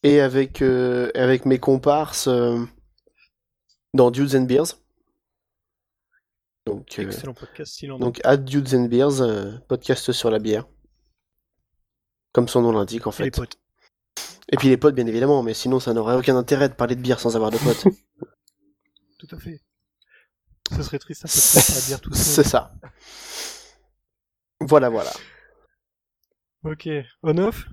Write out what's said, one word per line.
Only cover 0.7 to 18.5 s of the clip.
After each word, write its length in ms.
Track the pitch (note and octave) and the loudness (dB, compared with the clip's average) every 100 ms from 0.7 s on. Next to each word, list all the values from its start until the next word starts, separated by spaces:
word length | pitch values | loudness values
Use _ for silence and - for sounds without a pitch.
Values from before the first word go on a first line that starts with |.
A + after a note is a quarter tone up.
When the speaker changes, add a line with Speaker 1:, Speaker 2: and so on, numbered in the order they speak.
| B2+ B2+ B2 B2 B2+ | 2 0 0 -2 0
Speaker 1:
avec 300 | B2+ C3 C3 | 2 2 2
mes 120 | B2+ | 0
comparses, 720 | C3 C3 C#3+ D3 D3+ - C#3 | 2 2 2 0 -2 -4 0
euh, 320 | B2 A#2+ A#2+ A#2+ _ _ _ _ _ _ _ _ _ _ _ _ C3 | 0 0 -2 -6 _ _ _ _ _ _ _ _ _ _ _ _ 4
dans 160 | B2 | 4
Dudes 240 | A#2+ C#3+ C3+ | 4 0 2
and 60 | |
Beers. 320 | B2+ B2+ E3 - _ _ _ _ _ _ _ _ _ _ _ _ _ _ _ _ _ _ - | 2 2 0 -6 _ _ _ _ _ _ _ _ _ _ _ _ _ _ _ _ _ _ -10
Donc, 320 | G2+ - - | -10 -12 -10
euh, 40 | G2 | -10
Speaker 2:
Excellent 260 | G#2 C#3 | -10 -14
podcast, 400 | A#2+ - - D3+ | -16 -20 -18 -18
s'il 180 | - C#3+ | -16 -14
en 60 | C3 | -4
a. 20 | |
Speaker 1:
donc, 220 | B2 A#2+ | -4 0
at 140 | - C#3 | 2 2
Dudes 360 | C3 C#3+ C3+ B2+ | 2 -4 0 0
and 100 | A#2+ | 2
Beers, 360 | A#2+ C#3 C3+ | 0 0 0
euh, 300 | B2 G#2 G2 A2+ _ | -2 -2 -8 -14 _
podcast 440 | B2+ - C3 - | -6 -2 -2 -2
sur 180 | B2 A#2 | -2 0
la 80 | G#2+ | -2
bière. 260 | G#2+ G#2+ A#2 _ _ _ _ _ _ _ _ _ _ _ _ _ _ _ _ | -2 -4 -4 _ _ _ _ _ _ _ _ _ _ _ _ _ _ _ _
Comme 140 | - B2 | 0 2
son 140 | B2+ | 2
nom 100 | A#2 | 2
l'indique, 360 | A2 G2+ A2+ A2 | 0 -2 -6 -8
en 40 | |
Speaker 2:
Et 60 | - | -6
les 40 | G2 | -6
Speaker 1:
fait. 60 | |
Speaker 2:
potes. 260 | - A#2+ - _ _ _ _ _ - - - - | -6 -10 -16 _ _ _ _ _ -18 -16 -18 -4
Speaker 1:
Et 60 | C#3 | 2
puis 100 | C3+ | 4
les 80 | B2+ | 6
potes, 160 | D3+ | 4
bien 140 | C3 A#2 | 2 -2
évidemment, 340 | A2+ C3+ C#3+ | 0 2 2
mais 140 | A#2 A2 | 0 -4
sinon, 240 | B2+ C3 | -2 -2
ça 140 | B2 | 0
n'aurait 220 | A#2 A2 B2+ | -2 0 0
aucun 200 | B2+ B2+ | 2 0
intérêt 340 | B2 C#3 C#3 | 2 0 0
de 60 | B2+ | 0
parler 200 | A#2+ B2 | -4 -2
de 60 | |
bière 180 | B2 A#2+ | -2 0
sans 160 | A#2+ A2+ | 0 0
avoir 140 | A2 | -2
de 80 | A2+ | 0
potes. 240 | D3 A2+ | 0 2
Speaker 2:
<laughs> 1400 | G3 - _ _ - _ _ | 2 0 _ _ -20 _ _